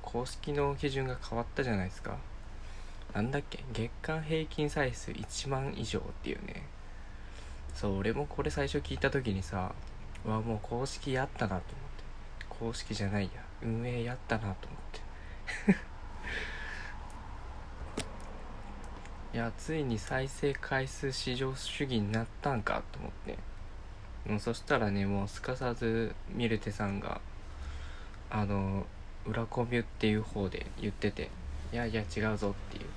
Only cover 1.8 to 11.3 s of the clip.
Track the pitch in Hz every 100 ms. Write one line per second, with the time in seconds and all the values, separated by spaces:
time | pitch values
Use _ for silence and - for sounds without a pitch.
1.8 | 92 - - - - - - - - -
2.8 | - - - 101 113 143 143 - 131 110
3.8 | 117 - - 160 156 160 156 - 147 156
4.8 | 135 120 - - 104 - 131 135 135 -
5.8 | 127 - - - - - - - - -
6.8 | - - - - - - - - - -
7.8 | 104 95 98 117 147 - 151 147 139 147
8.8 | - - 139 139 123 95 95 98 92 -
9.8 | - - - - - 110 110 107 - 120
10.8 | 139 - - 131 131